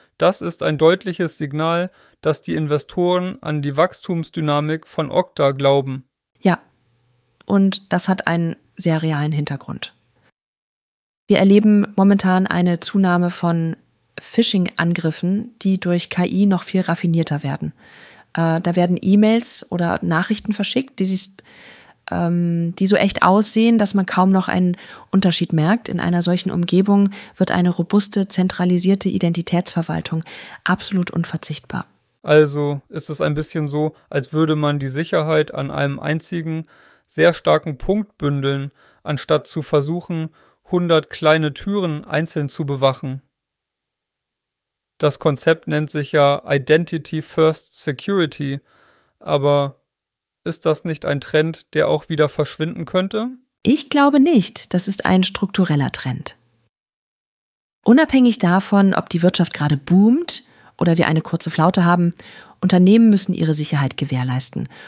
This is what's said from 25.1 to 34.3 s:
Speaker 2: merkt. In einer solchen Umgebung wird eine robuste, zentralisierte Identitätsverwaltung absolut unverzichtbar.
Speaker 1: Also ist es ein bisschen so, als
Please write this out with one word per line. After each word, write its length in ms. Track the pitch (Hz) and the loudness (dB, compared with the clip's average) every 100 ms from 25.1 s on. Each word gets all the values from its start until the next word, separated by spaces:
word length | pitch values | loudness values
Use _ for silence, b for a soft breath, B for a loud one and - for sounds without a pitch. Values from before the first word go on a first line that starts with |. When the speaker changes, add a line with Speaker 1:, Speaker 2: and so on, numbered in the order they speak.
| 196 190 165 170 | 2 2 2 0
Speaker 2:
merkt. 380 | 160 156 233 - | 0 2 0 -2
In 100 | 175 | -4
einer 220 | 170 175 | 0 0
solchen 300 | 170 180 185 | 0 -2 -2
Umgebung 580 | 175 175 180 202 202 202 202 B - | -4 0 2 4 4 2 0 B -4
wird 140 | - | 0
eine 220 | - 175 | 2 0
robuste, 560 | 175 170 208 208 202 190 | 0 0 0 0 -2 -2
zentralisierte 840 | - 185 - 180 180 180 196 196 | 0 -2 0 0 2 2 0 0
Identitätsverwaltung 1120 | 185 175 170 - 175 175 - 160 160 - 160 B B B B | 0 0 -2 -2 -2 0 -4 -4 -6 -4 -6 B B B B
absolut 460 | - 185 - 196 180 | -4 -4 -2 -4 -2
unverzichtbar. 800 | 170 170 165 - 156 - - - _ _ _ | -4 -6 -6 -8 -10 -10 -12 -12 _ _ _
Speaker 1:
Also 600 | - 151 151 147 147 143 - | 2 4 4 0 -4 -6 -10
ist 200 | 156 - | -14 -12
es 100 | 151 | -6
ein 140 | 151 | -4
bisschen 340 | 147 151 165 147 | -4 -6 -6 -4
so, 280 | 147 151 b b | -2 -4 b b
als 200 | 147 127 | -8 -4